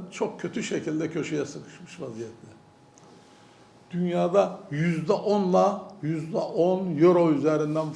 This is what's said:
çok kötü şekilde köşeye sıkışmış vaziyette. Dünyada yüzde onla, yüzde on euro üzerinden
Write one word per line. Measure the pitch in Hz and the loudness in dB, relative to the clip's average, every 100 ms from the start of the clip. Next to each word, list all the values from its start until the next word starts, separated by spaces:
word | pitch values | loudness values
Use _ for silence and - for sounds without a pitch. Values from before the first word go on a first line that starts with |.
| - | -6
çok | - 220 - | -4 -4 -4
kötü | 175 226 | -6 -6
şekilde | - 156 165 156 160 | -4 -4 -2 -4 -2
köşeye | 156 - 151 | -4 -4 -4
sıkışmış | - - - - 175 - | -6 -10 -16 -18 -18 -14
vaziyette. | 131 113 113 113 - - - _ _ - - - - - - - - - - | -12 -10 -12 -14 -20 -20 -20 _ _ -20 -20 -20 -20 -20 -20 -20 -20 -20 -8
Dünyada | 175 175 175 175 196 190 - - | -2 0 0 2 4 2 -2 -8
yüzde | 143 170 160 151 | -2 0 0 0
onla, | 196 - 208 185 185 190 202 - - | 0 2 2 4 4 4 0 -8 -8
yüzde | 147 160 160 185 | -4 -4 -4 -4
on | 156 226 175 185 190 147 | -2 2 2 2 -2 4
euro | 175 175 165 | 6 6 4
üzerinden | 143 151 151 151 156 156 | 4 2 2 0 -2 -4